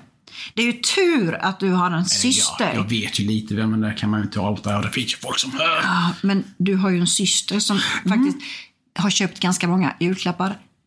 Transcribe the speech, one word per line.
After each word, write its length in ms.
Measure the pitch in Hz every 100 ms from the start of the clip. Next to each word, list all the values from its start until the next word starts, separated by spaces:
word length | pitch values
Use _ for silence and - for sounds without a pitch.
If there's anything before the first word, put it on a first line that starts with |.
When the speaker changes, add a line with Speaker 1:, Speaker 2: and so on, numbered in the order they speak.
| - _ - - -
Speaker 1:
Det 80 | -
är 40 | 240
ju 80 |
tur 640 | 240 - - 359 311 170 160
att 180 | 190 190
du 120 | 190
har 160 | 180 180
en 60 |
Speaker 2:
Eller 100 | 165
Speaker 1:
syster. 640 | 180 - 247 277 - - 196
Speaker 2:
ja, 80 |
jag 160 | 110 98
vet 300 | 113 104 -
ju 80 | 101
lite 280 | 110 110 104
vem, 160 | 110
men 100 | 110
det 100 | 107
kan 160 | 107 107
man 100 | 107
ju 40 | 104
inte 140 | 110
avslöja. 420 | 98 98 101 104
Det 80 | 98
finns 220 | - 113
ju 40 | -
folk 220 | 175 -
som 120 | 135
hör. 280 | - - 160
Speaker 1:
Ja, 280 | 147 175 175 -
men 220 | 196 196 - -
du 180 | 180 190
har 140 | 196
ju 100 | 180
en 80 | 175
syster 520 | - 190 - - 202
som 200 | - 196 - - 180
Speaker 2:
Mm. 120 | 220 285
Speaker 1:
faktiskt 200 | 277 - - - _ _ -
har 100 | 196
köpt 300 | - 190 -
ganska 280 | 180 185 175
många 260 | 185 175 -
julklappar 580 | 175 185 180 170 185 202 - _